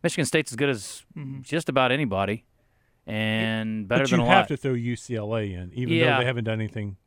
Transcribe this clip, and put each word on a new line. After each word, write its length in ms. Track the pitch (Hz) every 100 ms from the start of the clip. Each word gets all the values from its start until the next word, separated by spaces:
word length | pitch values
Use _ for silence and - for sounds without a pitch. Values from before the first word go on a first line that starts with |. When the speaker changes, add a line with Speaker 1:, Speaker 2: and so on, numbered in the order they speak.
Speaker 1:
Michigan 220 | 170 -
State's 280 | 131 160 147
as 40 | 120
good 140 | 143
as 320 | 120 - - _ 160
Speaker 2:
Mm-hmm. 240 | 135 135
Speaker 1:
just 260 | 131 160 -
about 240 | 135 127
anybody 540 | 135 135 95 98 107 _ _ _ _ _ _ -
and 800 | 107 110 110 110 110 110 110 98
Speaker 3:
But 100 | 123
Speaker 1:
better 100 | 135
than 140 | 175
Speaker 3:
you 60 | 120
Speaker 1:
a 20 |
Speaker 3:
have 140 | 190
Speaker 1:
lot. 40 | -
Speaker 3:
to 80 | 143
throw 160 | 139
U 240 | 123 120 120
C 200 | - 113
L 200 | 104 113
A 60 | 104
in, 180 | 90 90
even 180 | 120 127
Speaker 1:
Yeah. 180 | 165 160
Speaker 3:
though 60 | 131
they 40 | 123
haven't 180 | 120
done 160 | 113 110
anything 360 | 107 110 101 95